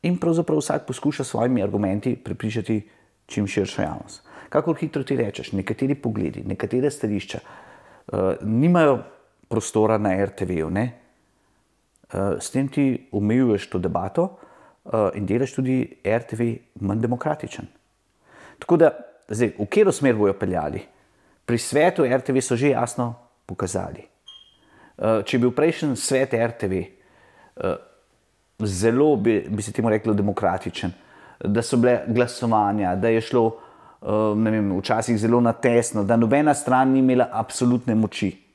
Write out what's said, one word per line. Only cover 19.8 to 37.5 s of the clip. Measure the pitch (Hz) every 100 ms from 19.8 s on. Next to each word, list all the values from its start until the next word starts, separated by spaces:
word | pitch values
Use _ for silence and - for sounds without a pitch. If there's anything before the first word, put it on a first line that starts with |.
| 202
smer | - 139
bojo | 110 104 95
peljali? | 92 87 76 - - _ _ _ _ _ -
Pri | 120
svetu | - 139 170 180
R | 131 127
T | -
V | 131
so | - 120
že | 143
jasno | 120 120 - 120 113 _ _ -
pokazali. | 92 92 95 92 - - _ - - _ _ _ _ - -
Eh, | 107 110
če | 101 127
je |
bil | 123 123
prejšnji | 156 160 156 120
svet | - 131 131
R | 113 117
T | 113 98
V, | 92
eh, | 90 _ _ _ _ _ _ - 92 - - _ _ _ _ _ _ _
zelo | 110 95 110 120 151 135
bi, | 110 107 -
bi | 104
se | 104
temu | 104 113
reklo | 107 113
demokratičen, | 101 101 92 95 90 - - 92 - _ - - -
da | - 104
so | 117 123
bile | 120 120 -
glasovanja, | 117 120 - 117 107 101 104 92 92
da | 113
je | 113
šlo, | 113 123 113 110 - - - _
eh, | - 107 110 104
ne | 110
vem, | 110 101 92
včasih | - 110 113 113
zelo | 113 120
na | 120
tesno, | 113 120 117 117 107
da | 98 117
nobena | 113 139 151
stran | 143 - 131 131
ni | 135
imela | 131 123 120
absolutne | 110 113